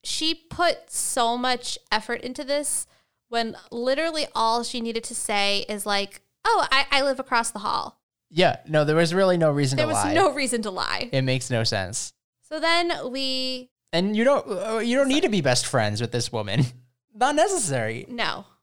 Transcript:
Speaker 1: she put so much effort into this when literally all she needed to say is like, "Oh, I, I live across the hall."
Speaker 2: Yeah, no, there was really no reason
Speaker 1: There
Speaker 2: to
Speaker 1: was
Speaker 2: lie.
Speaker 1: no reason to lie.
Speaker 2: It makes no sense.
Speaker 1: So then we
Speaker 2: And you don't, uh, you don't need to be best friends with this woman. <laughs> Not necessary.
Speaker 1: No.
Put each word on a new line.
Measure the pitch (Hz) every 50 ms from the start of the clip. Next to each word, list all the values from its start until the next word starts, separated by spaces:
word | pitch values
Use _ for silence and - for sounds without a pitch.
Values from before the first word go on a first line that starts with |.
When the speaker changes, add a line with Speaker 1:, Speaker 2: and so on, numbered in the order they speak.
| _
Speaker 1:
she | - - - 311 320 330
put | 320 _ _ - - 349 339 - - - _
so | - - - - - 269 240 233 240
much | 247 247 254 247 247 247 - - - _ _ -
effort | 220 214 - 240 233 -
into | 254 254 - 294
this | 262 285 294 294 - - - - _ _ _ _ _ _ _ _ _
when | 233 233 233 226 - - - -
literally | - 240 240 254 269 277 320 330 311 311 294 - -
all | - 226 226 226 240 240
she | 233 - 247
needed | 226 226 226 226 226
to | - 233
say | - - - 214 202 202 202 202 202 196 -
is | 214 208 196
like, | 208 202 202 202 196 - - _ _ _ _ _
"Oh, | 427 466 392 294 -
I, | 269 269 285 -
I | 294 277 269
live | 285 269 247
across | 262 - 254 233 233 -
the | - 208
hall." | 202 208 - - - - _ _ _ _ _ _ _ _
Speaker 2:
Yeah, | 151 156 185 160 - - -
no, | - 156 156 151
there | 147 151
was | 160 170 160 165
really | 185 196 185 180
no | 175 165 156
reason | 143 143 143 131 -
Speaker 1:
There | - 302
Speaker 2:
to | 302 311
Speaker 1:
was | - -
Speaker 2:
lie. | - 302
Speaker 1:
no | 330 392 330 262
reason | 294 277 254 247 233 214
to | 214
lie. | 190 180 123 - 95 95 - 240 -
Speaker 2:
It | 135 131
makes | 131 127 131 123 -
no | 127 113 113
sense. | 110 - 101 95 90 110 - - - _ _ _ _ _ _ _
Speaker 1:
So | _ 302 311
then | 294 330 339 339 349 339 339 285 - 262
we | 240 269 269 269 262 262 262 262 254 254 254 254 _ _ _ _ -
Speaker 2:
And | 165 180 202 214
you | 208 233
don't, | 269 285 240 - -
uh, | 208 180 190 220 220 226
you | 214 240 240
don't | 269 277 262
need | 262 302 381
to | 311
be | 208 190 143
best | 135 123 - -
friends | - - 131 107 104 104 104
with | 120 110 -
this | 123 117 - -
woman. | 113 107 101 98 - - - - - _ _
<laughs> | _ _ _ _ _
Not | 214 240 269 294
necessary. | 302 330 415 392 349 - 170 139 127 113 110 113 123 147 -
Speaker 1:
No. | 247 233 220 160 - - 202 _ _ _